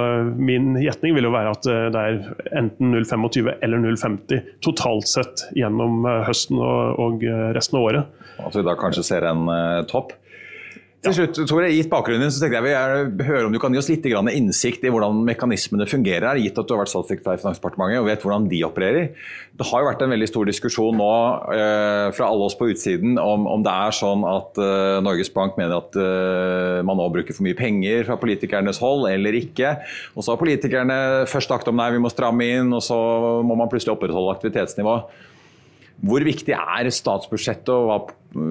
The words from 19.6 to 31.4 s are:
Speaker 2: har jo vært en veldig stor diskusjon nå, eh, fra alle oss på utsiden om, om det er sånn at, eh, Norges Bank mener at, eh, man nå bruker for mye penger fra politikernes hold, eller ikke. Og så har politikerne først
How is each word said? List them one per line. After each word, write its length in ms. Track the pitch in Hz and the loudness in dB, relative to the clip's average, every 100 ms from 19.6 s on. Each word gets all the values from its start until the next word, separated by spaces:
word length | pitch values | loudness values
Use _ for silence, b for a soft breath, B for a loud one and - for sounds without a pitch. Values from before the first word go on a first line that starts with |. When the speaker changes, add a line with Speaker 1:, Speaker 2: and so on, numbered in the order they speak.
| 123 | -2
Speaker 2:
har 160 | 123 143 | 0 0
jo 20 | |
vært 160 | 117 | 0
en 120 | 131 117 | 0 0
veldig 120 | 110 | 0
stor 180 | 113 104 | 0 0
diskusjon 480 | 101 123 113 110 113 | 0 -4 0 0 2
nå, 140 | 104 113 117 80 - 107 | 2 4 2 0 -2 0
eh, 540 | 107 107 104 104 101 95 | 2 2 2 2 0 0
fra 140 | 113 | 0
alle 160 | 107 101 | 2 0
oss 100 | - | 0
på 140 | 120 | 0
utsiden 480 | 98 107 87 110 123 | 0 0 0 2 2
om, 240 | 90 104 104 | 2 2 2
om 100 | 107 | 0
det 140 | 104 92 | 0 0
er 180 | 104 - | 0 0
sånn 260 | 101 101 90 | 0 0 2
at, 320 | 95 92 - | -2 -4 -2
eh, 380 | 98 98 95 98 98 | 0 2 2 2 2
Norges 240 | 90 95 - | 0 0 0
Bank 180 | 95 - | -2 0
mener 160 | 87 87 | -2 -2
at, 240 | - - | -2 -2
eh, 840 | 95 92 92 92 92 90 90 90 | 0 0 0 0 0 0 0 0
man 160 | 90 95 | 0 0
nå 80 | 87 85 | 0 -2
bruker 240 | - 80 | -4 -2
for 80 | 95 | -2
mye 140 | 90 | 0
penger 420 | 120 104 95 117 117 | 0 0 2 0 0
fra 100 | 120 | -2
politikernes 640 | 120 98 101 101 98 95 | 0 -2 -2 -2 -2 0
hold, 240 | 120 143 110 | 0 2 2
eller 260 | 98 104 117 117 | 0 0 0 -2
ikke. 320 | - 131 147 B B B - | -2 0 0 B B B -8
Og 100 | - | -4
så 80 | 117 | 0
har 80 | |
politikerne 560 | 165 143 139 127 127 131 131 135 131 | 2 0 0 0 0 0 2 2 2
først 240 | 139 | -2